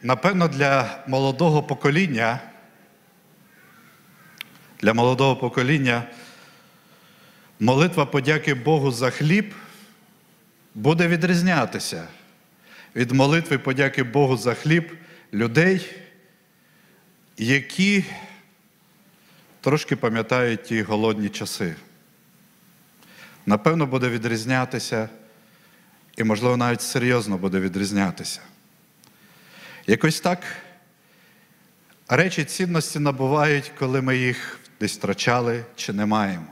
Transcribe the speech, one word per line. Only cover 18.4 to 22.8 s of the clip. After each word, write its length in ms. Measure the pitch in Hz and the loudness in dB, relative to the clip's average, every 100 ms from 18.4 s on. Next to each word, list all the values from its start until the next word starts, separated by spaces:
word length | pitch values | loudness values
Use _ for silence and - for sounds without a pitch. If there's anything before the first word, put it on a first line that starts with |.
| _ _ _ _ _ _ _ _ _ _ _ _ | _ _ _ _ _ _ _ _ _ _ _ _
трошки 340 | - 151 - 127 | 0 0 0 -2
пам'ятають 680 | 120 113 110 127 123 113 | 0 -2 0 0 0 -2
ті 180 | - 113 | -4 -4
голодні 480 | 104 107 110 107 101 | 0 0 0 0 -4
часи. 460 | - 104 - 92 78 - _ _ _ _ _ _ _ _ _ | -6 -10 -6 -6 -8 -18 _ _ _ _ _ _ _ _ _